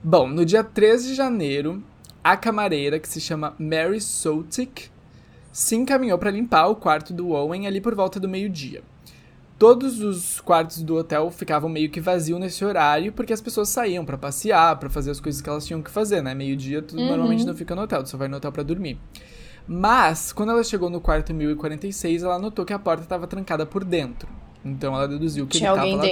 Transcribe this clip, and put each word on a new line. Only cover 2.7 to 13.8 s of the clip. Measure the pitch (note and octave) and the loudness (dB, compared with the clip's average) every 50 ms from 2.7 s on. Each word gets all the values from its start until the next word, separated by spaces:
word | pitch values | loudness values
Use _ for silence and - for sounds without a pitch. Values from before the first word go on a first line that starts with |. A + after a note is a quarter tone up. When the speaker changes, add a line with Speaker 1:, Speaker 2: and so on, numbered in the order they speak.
| E3 C#3+ C#3+ C#3+ D3 D#3 | 0 0 0 0 -2 -2
Speaker 1:
que | D#3 - | -6 -8
se | - D#3+ | -10 -10
chama | - - E3 D3+ D3+ D3 - - | -6 -6 -4 -4 -4 -6 -6 -6
Mary | D#3 D#3 D#3+ D#3+ D#3+ F3+ G3+ A3 | -4 -2 0 0 2 0 0 -2
Soutik, | G#3 - - - - E3 D3+ D#3 D#3+ D#3+ - - B3+ C4+ - - - - - - - - - - - - - - - - | -2 -4 -6 -2 -2 0 -2 -2 -4 -6 -6 -6 -6 -6 -8 -18 -20 -20 -20 -20 -20 -20 -20 -20 -20 -20 -20 -20 -20 -16
se | - - - - A3 | -6 -4 0 0 2
encaminhou | A3+ C4 C4+ C4+ C4 C4 A3+ F#3 F3 | 0 2 2 2 2 4 2 2 2
pra | F#3 G#3 | 2 -2
limpar | G3 G#3 A#3 A#3 - D#3 D#3+ | 0 -2 -2 2 4 4 6
o | F#3+ G#3+ | 4 2
quarto | G#3+ - F3+ D#3 D3+ D3+ - F3+ | 2 2 2 2 2 0 -6 -8
do | F3 F3+ F3 | -6 -2 -2
Owen | D#3+ C#3+ C#3+ D3+ F3 F#3+ G3+ | 0 0 0 -2 -4 -4 -4
ali | G3+ G3 G3 | -4 -4 -2
por | G3 A#3 A3+ | -2 -2 0
volta | G3 F#3+ F#3 F#3 G3+ | 0 0 0 0 -4
do | F#3 F#3+ | -4 -4
meio-dia. | F#3 F#3+ G3+ G#3 F3+ D3+ C3+ - - - - - - - - - - - - - - - - - - - | -4 -4 -4 -4 -6 -8 -10 -10 -12 -14 -16 -18 -20 -20 -20 -20 -20 -20 -20 -20 -20 -20 -20 -20 4 8
Todos | G#3+ A3+ B3+ A#3+ C4+ C4+ A#3+ A3 | 10 10 10 8 6 -4 -4 -2
os | G#3 G#3 F#3+ F3 F3 - - - | -2 -2 -2 -2 -4 -6 -6 -6
quartos | - - F3 D#3+ E3 D#3+ - E3 | 2 4 4 4 4 0 -6 -8
do | D#3+ D#3 D#3+ | -4 -2 -2
hotel | D#3+ E3 E3 D#3+ D3+ D#3 F3 | -2 0 0 0 0 0 0
ficavam | E3 - F3 D#3 D#3 D3 D3 E3 | -4 -8 -4 -2 -2 0 0 -2
meio | D#3+ D#3 D#3 D3 | -2 -2 -2 -2
que | D3+ F3 | -2 -4
vazios | D#3+ F#3 F3+ F3+ D#3+ D#3 E3+ F3+ | 0 0 0 0 0 -2 -2 -4
nesse | F#3 F3+ F3 - G3 | -4 -6 -6 -4 -2
horário, | G3+ G3 E3+ D#3 D3 D3 D#3 F3 G#3+ | 0 2 4 4 4 4 2 0 -2
porque | G#3+ - A#3 - | -4 -6 -4 -2
as | A3+ G#3+ | -4 -4
pessoas | G#3+ A#3+ - A3+ G#3 G#3 | -4 -4 -2 -2 -2 0
saíam | - C4 | 0 -2